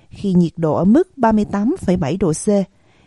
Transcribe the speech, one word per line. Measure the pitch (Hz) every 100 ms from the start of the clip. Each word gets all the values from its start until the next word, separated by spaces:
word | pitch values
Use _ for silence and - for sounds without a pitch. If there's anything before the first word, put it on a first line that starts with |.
| _
khi | - 202
nhiệt | 180 170 -
độ | 160
ở | 123 180
mức | 254 381 -
ba | 226
mươi | 214 208
tám | 202 214 370
phẩy | - 185
bảy | 147 180
độ | 180
C, | 156 - 202 185 _ _ _